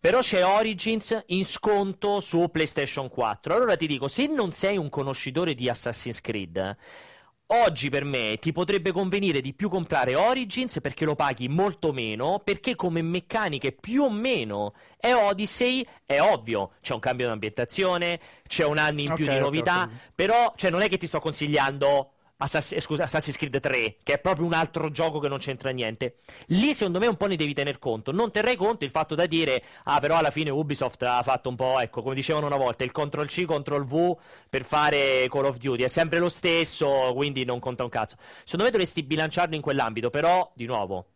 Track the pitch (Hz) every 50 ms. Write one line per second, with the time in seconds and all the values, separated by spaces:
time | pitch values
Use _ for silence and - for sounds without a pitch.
0 | _ 247 220 262 247 - - 190 180 185 196 208 226 220 214 175 - 220 226 220
1 | 208 - 226 220 - _ 175 185 190 - - - - 220 214 202 202 196 185 -
2 | - 208 202 202 - - - 165 175 165 - 160 160 147 - - 143 127 - -
3 | 135 127 - - 123 110 104 - _ - 165 220 254 233 196 - 160 156 147 131
4 | 135 139 - - 262 294 311 285 220 185 160 - - 190 202 196 160 143 - -
5 | 135 139 135 - - 139 131 156 180 170 151 120 123 123 117 113 - 123 117 -
6 | - 120 113 - - - 110 104 95 85 82 95 95 95 101 - - - - -
7 | - - - - - _ _ _ _ _ 214 233 240 202 160 127 120 143 127 143
8 | 139 143 139 127 117 107 107 113 - 165 160 165 180 160 196 196 160 190 180 180
9 | 196 185 180 202 202 190 160 143 127 135 135 _ 202 208 170 190 170 - - 147
10 | 127 127 127 147 185 226 254 262 254 202 - 240 254 240 - 156 - 143 123 -
11 | 160 151 151 143 151 143 131 - 127 123 143 170 190 202 185 - - 160 143 131
12 | 120 110 107 107 123 151 185 202 - - 202 - - - 247 - - 180 165 165
13 | 165 165 170 185 175 _ - 226 214 190 151 135 120 139 - _ - - 226 269
14 | 294 269 214 208 226 262 254 185 120 107 101 101 104 101 - - - - - _
15 | - 233 254 247 214 202 202 185 214 202 - - 247 247 254 262 - - - -
16 | _ _ 139 143 143 143 202 135 110 113 113 104 98 92 _ _ _ - 135 120
17 | - 135 123 123 127 120 113 107 101 107 107 - 120 - - - 190 185 180 175
18 | 175 170 175 165 - - - - _ - - - 165 147 147 156 151 151 147 147
19 | 143 143 160 151 156 139 139 135 143 143 143 156 - 185 175 180 185 117 110 120
20 | - - _ - 170 196 226 240 240 226 - - - 190 165 175 202 214 180 185
21 | - 156 - 156 - 160 147 - 151 147 147 147 139 135 135 139 139 139 143 139
22 | 135 - _ _ _ _ _ _ - 147 - 160 147 - - - - - 151 147
23 | 170 135 - 160 - - 139 - - 143 123 139 - 143 131 123 117 113 104 _
24 | _ - 143 143 - 180 190 147 165 170 165 160 165 160 - 165 156 156 147 -
25 | 165 165 151 156 147 143 139 135 - 139 135 123 - 135 131 127 120 110 113 107
26 | 131 123 - _ _ - - - - - 160 185 220 285 302 - 214 190 175 180
27 | 208 240 214 160 202 202 190 160 156 147 143 147 139 143 139 - - 135 113 110
28 | 107 - 139 185 233 226 - 214 214 240 247 196 185 208 226 - - 135 - 160
29 | 156 - 160 151 170 180 156 165 160 147 131 127 - - - - - - 139 147
30 | 139 147 160 165 160 151 - 156 156 151 139 143 156 143 147 - 139 127 - -
31 | 127 123 123 123 123 131 131 127 - 131 123 117 131 131 131 131 120 110 - -
32 | 110 127 135 131 135 - 160 151 147 147 143 139 135 123 117 - 131 123 - -
33 | 151 143 143 147 151 143 - - 180 160 165 147 127 - 147 143 143 127 131 160
34 | 170 175 175 165 - - - - - _ - 135 131 - - 147 151 151 147 143
35 | 139 135 131 131 127 127 - 143 139 139 135 120 120 139 127 117 127 127 - -
36 | 165 160 156 170 175 175 165 - - 180 165 165 165 151 - - 160 143 139 135
37 | 131 127 123 127 143 147 139 131 127 123 123 123 113 131 123 110 127 120 - 123
38 | 110 - - - - - - - - - - 170 202 247 226 220 185 - - -
39 | 156 131 151 151 156 156 151 175 175 170 160 156 143 151 143 139 127 113 110 113
40 | 113 120 - 143 151 165 175 185 180 - _ - 120 117 127 113 101 90 98 92
41 | 87 _ _